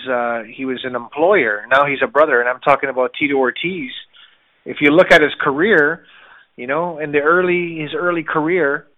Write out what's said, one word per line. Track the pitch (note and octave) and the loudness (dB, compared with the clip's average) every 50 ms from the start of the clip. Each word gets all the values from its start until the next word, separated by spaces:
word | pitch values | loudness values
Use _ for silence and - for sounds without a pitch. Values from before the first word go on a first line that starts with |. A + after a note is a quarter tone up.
| A#2 C3 | -6 -4
uh, | B2+ A#2+ A#2+ A#2+ A#2 A#2 A2 G#2+ A#2 | -2 -2 0 -2 -4 -4 -6 -10 -10
he | - C3+ | -8 -6
was | C3 B2+ A#2+ - | -6 -6 -6 -6
an | C3 B2 | -6 -8
employer. | A#2+ A#2+ A2+ - C#3+ D#3 F3+ G#3+ F#3 C3+ A2+ G#2 G#2 G#2+ A#2 | -8 -8 -8 -2 0 2 4 4 4 2 0 -2 -4 -2 2
Now | C3 C#3 C#3+ | 2 2 4
he's | C#3+ C#3 C3 C#3 | 2 0 -2 -2
a | |
brother, | A#2+ A2+ C#3+ D#3 D#3 C3+ A#2+ | 0 2 2 4 4 2 2
and | A#2+ B2 | 0 0
I'm | B2+ B2+ | -2 0
talking | - D3+ C#3 C3+ - C#3 | 2 2 2 2 0 -2
about | B2+ B2+ B2+ B2 - - | -2 -2 -4 -4 -2 -4
Tito | D#3 C#3 C#3+ | -4 -2 0
Ortiz. | C3+ C3 B2 A#2+ - - E3+ F#3+ F3+ C#3 B2+ - - - _ _ - - _ _ _ _ _ _ _ _ | 0 0 0 -2 -4 -6 -6 -6 -8 -10 -12 -12 -16 -20 _ _ -20 -20 _ _ _ _ _ _ _ _
If | - B2 - | -14 -4 0
you | D3 D3 | 2 4
look | D3 F3 F#3 - | 6 6 6 6
at | F#3+ D#3+ | 6 4
his | D3+ C#3 - - | 4 2 0 -2
career, | - D3+ C3 C#3+ E3+ A3 G#3+ D#3+ D3 D3 E3 F3 - _ - - - - - - _ _ _ | -4 -2 -2 0 0 2 4 4 4 2 0 -4 -10 _ -20 -20 -20 -20 -20 -20 _ _ _
you | - B2 | -14 -8
know, | B2 C#3 D#3 F3 F3 E3 D3 | -6 -4 -4 -4 -6 -6 -8
in | D#3 D3+ | -8 -4
the | D3 C#3+ | -2 0
early, | C#3+ D3+ E3+ F3+ F#3 F3+ F3+ F3 F3 E3+ E3 D#3+ | 2 2 2 2 2 2 0 -2 -2 -4 -6 -8
his | D3+ C#3+ D3+ | -8 -8 -6
early | D#3 F3 F3 F3 E3+ D#3 | -4 -4 -2 -2 -4 -4
career, | - - D#3+ D3+ D#3+ F3+ F#3 D#3 C#3 C#3+ D3+ - _ _ | -4 -4 -2 -2 0 0 0 0 0 -2 -4 -8 _ _